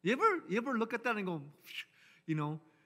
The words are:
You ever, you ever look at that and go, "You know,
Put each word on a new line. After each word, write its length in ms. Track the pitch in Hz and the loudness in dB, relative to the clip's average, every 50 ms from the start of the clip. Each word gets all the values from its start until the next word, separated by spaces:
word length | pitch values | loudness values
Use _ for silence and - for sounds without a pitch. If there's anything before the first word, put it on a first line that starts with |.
| - | 0
You 100 | 180 247 | 0 2
ever, 300 | 269 427 453 381 330 - - | 4 4 4 4 2 -2 -2
you 80 | 180 | -2
ever 220 | 233 233 277 254 220 | -2 0 0 0 0
look 160 | 226 226 240 | 0 0 -2
at 80 | 220 226 | -2 0
that 140 | 247 226 | 0 0
and 100 | 208 196 | 0 0
go, 160 | 185 170 151 139 147 - - - - - - - _ _ - - - - - - | -2 -2 -4 -6 -10 -16 -20 -20 -16 -14 -14 -14 _ _ -20 -20 -20 -20 -12 -4
"You 100 | - 156 | -2 -2
know, 240 | 156 147 151 156 156 - - _ _ _ | -2 -2 -4 -4 -8 -10 -16 _ _ _